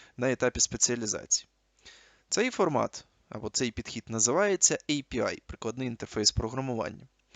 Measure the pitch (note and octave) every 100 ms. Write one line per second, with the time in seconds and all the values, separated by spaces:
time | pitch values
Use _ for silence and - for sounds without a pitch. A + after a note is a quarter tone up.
0 | - - B2+ B2 B2 A#2+ - A#2+ - A#2+
1 | A2 G#2+ - - - _ _ _ - -
2 | - _ - - B3+ - F3+ C3 A2 -
3 | - _ - G#2+ G#2+ - B2+ A2 - A#2
4 | - A2+ A#2+ D#3 G3+ F#3 - D3+ - D3
5 | - B2 G2+ F2 - - A2+ A#2+ B2+ A2+
6 | A2+ - G#2 - A2+ B2 C3+ A#2 - -
7 | - _ _